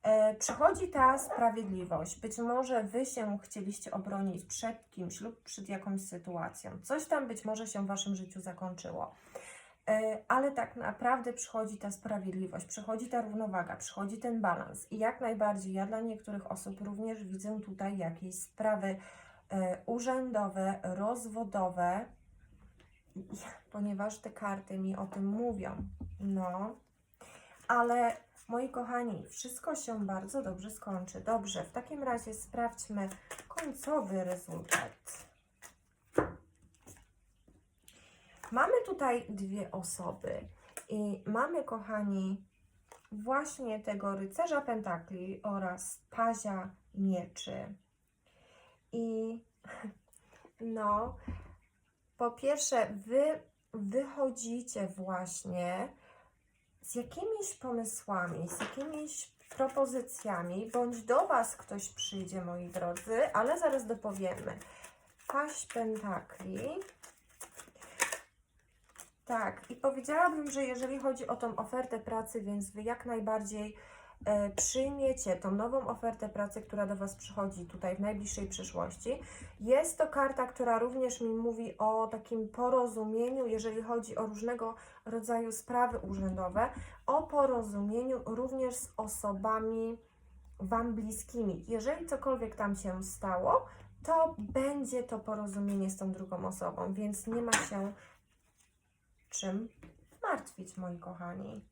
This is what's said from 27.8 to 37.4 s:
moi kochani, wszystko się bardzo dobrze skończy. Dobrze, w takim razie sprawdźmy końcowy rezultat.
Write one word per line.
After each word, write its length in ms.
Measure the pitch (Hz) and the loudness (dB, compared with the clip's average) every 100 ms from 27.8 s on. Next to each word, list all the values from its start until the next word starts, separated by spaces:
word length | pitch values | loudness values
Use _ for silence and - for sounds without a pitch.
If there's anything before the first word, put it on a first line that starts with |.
| 240 240 233 226 - - - | 8 8 6 4 -10 -20 -4
moi 220 | 240 262 | -2 -2
kochani, 560 | 247 233 247 240 175 - | -4 -2 -2 0 -4 -6
wszystko 480 | - 247 - - 302 | -10 -8 -6 -4 -4
się 300 | - 220 196 | -4 -2 0
bardzo 380 | 190 196 269 | -2 -2 -4
dobrze 280 | 190 185 208 | -4 -6 -8
skończy. 500 | - 208 185 180 190 | -10 -4 -4 -4 -6
Dobrze, 420 | 202 226 202 185 | 0 0 0 -6
w 80 | - | -4
takim 320 | 247 247 302 | -6 -6 -4
razie 300 | 262 233 233 | -2 -2 -4
sprawdźmy 760 | 214 - 233 233 233 - 208 190 190 - - - | -10 -6 -2 -2 -4 -6 -2 -2 -6 -12 -14 -8
końcowy 760 | - 311 - - 302 196 190 | -6 -6 -6 0 0 2 -2
rezultat. 1080 | 180 180 - 165 - - - - - - - _ _ _ - _ _ _ _ - - - _ _ - _ - - _ _ _ _ | 0 -4 -6 -10 0 0 0 -10 -16 -16 -16 _ _ _ -20 _ _ _ _ 2 2 -4 _ _ -20 _ -20 -20 _ _ _ _